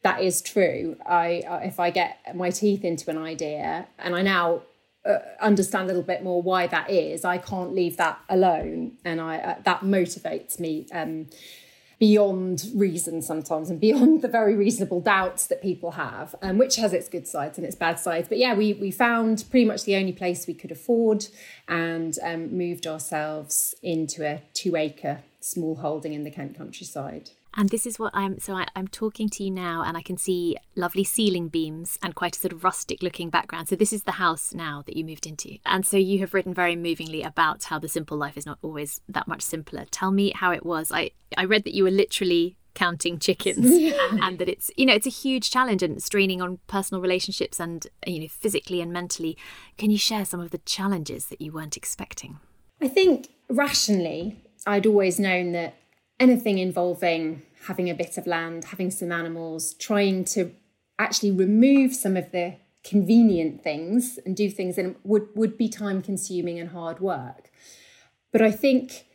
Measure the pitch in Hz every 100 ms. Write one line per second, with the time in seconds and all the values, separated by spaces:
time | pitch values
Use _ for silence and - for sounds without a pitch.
0 | 190 185 190 - - 214 180 - 165 -
1 | - 175 170 170 160 170 185 - 175 175
2 | 175 - - 175 180 180 208 196 180 165
3 | - 160 160 156 151 151 156 160 - -
4 | 180 175 196 190 170 170 - _ _ _
5 | - 156 - - 214 202 190 196 185 180
6 | 175 180 185 180 175 185 175 165 160 190
7 | 151 160 180 180 - 190 180 190 170 165
8 | 165 - - 190 185 160 160 165 160 -
9 | 175 165 160 160 - - - 175 196 196
10 | 175 - 165 156 - - 170 156 - 170
11 | 160 160 151 - - - - _ _ _
12 | 214 208 202 190 185 175 208 233 196 170
13 | 170 165 - 160 151 156 160 165 214 277
14 | 247 311 247 226 214 214 202 226 190 180
15 | 214 196 185 180 - 180 196 180 170 175
16 | 147 - 151 - 196 190 262 233 214 180
17 | - 175 - 156 147 151 170 185 165 165
18 | - 165 170 214 254 208 214 202 202 185
19 | 240 233 226 220 - 254 220 - - 196
20 | 190 180 180 175 - 160 - 160 - 233
21 | 226 214 - - - - - 170 165 165
22 | 165 160 170 165 165 185 175 175 170 156
23 | - 160 151 156 147 - - - 180 165
24 | 156 - 151 147 - - 185 165 156 143
25 | 147 143 - _ - - 160 151 151 156
26 | 156 147 151 - 143 147 147 - - 151
27 | 139 82 - _ _ 214 196 226 240 220
28 | 220 - 196 190 - 190 - 190 190 -
29 | 220 - 214 - 196 185 180 165 165 165
30 | 156 180 - 180 175 - _ - 175 -
31 | 196 - 214 180 170 165 156 156 170 -
32 | 175 - 175 - 190 165 180 - - -
33 | 180 - 170 170 - 165 160 180 208 214
34 | - 185 180 165 - - 165 143 147 -
35 | 160 156 160 151 - - - 190 190 196
36 | 190 196 190 190 185 180 175 175 170 160
37 | 160 160 156 156 160 - - 156 151 165
38 | 151 151 147 147 151 - 160 151 147 -
39 | - 202 - - - 160 151 160 160 -
40 | 190 196 202 - 180 175 170 165 160 -
41 | 160 _ _ - 185 214 208 - 190 190
42 | - - 190 170 170 - _ - 180 170
43 | 175 170 - - - - 247 339 311 -
44 | 523 214 190 180 180 - - - 262 220
45 | 262 - 269 262 - 254 254 196 180 -
46 | - 202 196 185 180 180 - 196 190 190
47 | 185 185 190 196 - - 170 170 - _
48 | - 170 160 - 220 202 - 180 170 175
49 | 180 - 160 160 - - - - 214 208
50 | - 220 190 180 170 170 - - 196 190
51 | 151 - - - 156 156 156 - - -
52 | 196 - - 147 _ _ _ _ 277 320
53 | 381 269 - _ _ 240 285 - - 202
54 | 165 156 185 - _ _ - 202 214 208
55 | 190 175 196 180 180 170 170 - _ _
56 | _ _ 254 240 226 190 185 180 175 175
57 | 180 165 160 139 - _ - 185 180 160
58 | 170 - 170 170 165 165 165 - 185 185
59 | 175 170 165 165 165 160 160 - - 208
60 | 202 190 185 - 175 - _ _ _ -
61 | 214 - 208 190 190 214 262 277 262 262
62 | 202 190 170 180 175 175 _ _ - 202
63 | 180 226 226 175 160 - 170 147 165 226
64 | 247 - - 185 208 202 185 180 185 -
65 | 196 214 208 208 220 226 220 220 208 190
66 | 190 185 - 180 175 170 170 175 165 165
67 | 190 151 127 - _ _ - - - _
68 | _ _ _ 226 220 214 277 254 - -
69 | _